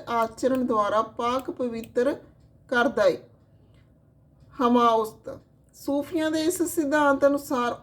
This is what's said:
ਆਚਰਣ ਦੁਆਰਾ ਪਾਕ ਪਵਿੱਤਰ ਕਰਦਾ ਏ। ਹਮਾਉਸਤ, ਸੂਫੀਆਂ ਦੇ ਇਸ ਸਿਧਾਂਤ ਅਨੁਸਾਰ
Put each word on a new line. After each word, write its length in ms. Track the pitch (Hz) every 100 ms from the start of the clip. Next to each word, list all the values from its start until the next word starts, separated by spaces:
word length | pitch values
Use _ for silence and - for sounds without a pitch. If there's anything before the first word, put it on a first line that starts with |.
| -
ਆਚਰਣ 560 | 233 226 - 254 262
ਦੁਆਰਾ 380 | 247 220 202 208
ਪਾਕ 480 | 220 - 240 262 302
ਪਵਿੱਤਰ 680 | 339 247 226 226 247 262 330 - - - - -
ਕਰਦਾ 360 | 247 254 -
ਏ। 140 | - - - _ _ _ _ _ _ _ _ _ _ _ - -
ਹਮਾਉਸਤ, 800 | 240 247 233 226 214 - - - - _ _
ਸੂਫੀਆਂ 560 | - - 285 285 320 320
ਦੇ 140 | 320
ਇਸ 180 | 311 349
ਸਿਧਾਂਤ 640 | 330 - 285 302 285 277 277
ਅਨੁਸਾਰ 520 | 285 - 254 240 -